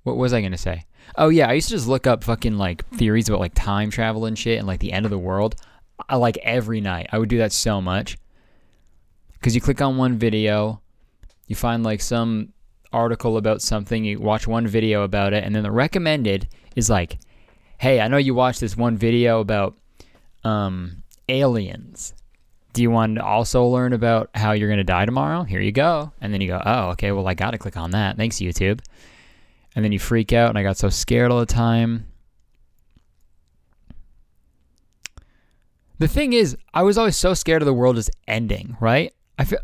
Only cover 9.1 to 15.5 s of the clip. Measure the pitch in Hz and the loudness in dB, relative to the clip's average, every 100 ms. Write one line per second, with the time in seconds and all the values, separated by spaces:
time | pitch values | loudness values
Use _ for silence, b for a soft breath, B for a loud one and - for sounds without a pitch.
9.1 | _ _ - 120 120 - 131 139 131 127 | _ _ -4 0 0 0 0 0 0 0
10.1 | 117 113 107 107 107 107 110 - _ _ | 0 0 0 0 0 -2 -6 -14 _ _
11.1 | _ - _ - 107 120 117 113 107 - | _ -20 _ -10 -4 -2 0 -2 -2 -2
12.1 | 120 117 110 107 - - _ _ 117 117 | -2 0 -2 -6 -12 -20 _ _ -2 0
13.1 | 117 120 110 107 107 - 107 104 113 110 | 0 0 0 0 0 -2 -4 -2 -4 -2
14.1 | 104 107 107 - 113 117 110 110 104 101 | -2 -2 -2 -2 -2 0 0 2 0 0
15.1 | 101 98 104 95 | 0 0 0 0